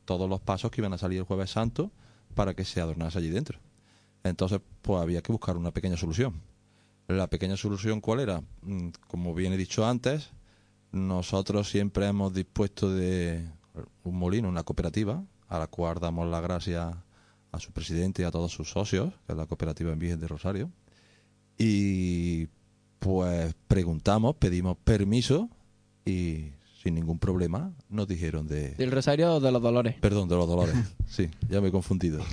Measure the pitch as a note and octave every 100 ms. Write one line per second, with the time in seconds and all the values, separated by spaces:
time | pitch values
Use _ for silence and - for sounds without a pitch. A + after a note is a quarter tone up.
0 | - F2+ F#2+ F#2+ - F#2+ A#2 - G#2 F2+
1 | F#2 F#2 F2+ F#2+ F#2+ A2 A#2 A#2 G3 -
2 | - _ - - G2 F#2 F#2 - E2 D#2
3 | E2 F2 E2 F#2 D3+ - - _ _ _
4 | _ _ F#2 E2+ F#2 G2 - - - F#2
5 | E2+ E2+ - A2+ - F2 F2 F2 F#2 E2
6 | E2 D#2+ C3 D#2+ - _ _ _ _ _
7 | - F#2 F2 F2 F#2+ G2 G#2 G2+ G#2+ G#2+
8 | G#2 A#2 B2 F2 - - F#2 F#2+ F2 -
9 | _ F2 F2 E2 F#2 F#2+ F2+ - A2 B2
10 | B2 D3+ - - - _ _ _ _ F#2
11 | F#2+ F#2 F2+ G2 F#2+ G#2 G#2 G2+ G2+ F#2+
12 | G2+ G2+ G2 F#2 F2+ - G2+ - G2 F#2+
13 | F#2 F#2 E2+ E2+ E2 D#2+ _ E2 - _
14 | F2+ F2+ F2+ G#2 G2+ F2 D#2+ - E2+ G2+
15 | G#2 D3 G3 _ - F2 D#2+ - E2+ E2+
16 | E2+ E2+ E2+ E2 E2+ F2+ F2+ E2+ E2+ E2+
17 | - _ _ _ _ - - - D#2+ E2
18 | F#2 F#2 F2 E2 E2+ - D#2 - G#2 F#2+
19 | D#3 - - D#2+ D#2 D#2+ D#2+ D2+ E2+ D#2
20 | E2+ E2 D#2+ D2+ F2+ G2 D#3 - _ _
21 | _ _ _ _ _ - A2+ G2+ G2+ F#2
22 | F2+ F2 F2 E2 D#2+ _ _ _ _ -
23 | F#2+ F#2 F2+ F2 E2 - - G2 E2+ D#2+
24 | G2+ G#2+ A2+ D#3 G2 F2+ F#2 F2 - G#2+
25 | G2+ A#2 A#2 C#3+ A#3 - _ _ _ _
26 | - F#2 F2 D#2 D2+ C#2 _ - F#2 E2
27 | E2 E2 F#2+ F2+ E2+ F#2+ F#3 D3+ - G#2
28 | G2+ E2+ E2 D#2 D2+ D2 C#2+ C#2+ B2+ C3
29 | C3+ D3 E3+ D#3+ C3+ B2+ A#2+ A#2+ A#2 -
30 | G#2 G#2 F2+ F2 E2+ F2 E2+ B2 G#2 -
31 | - - F2 - - G2+ F#2+ F#2 - F#2+
32 | F2+ D2+ D#2+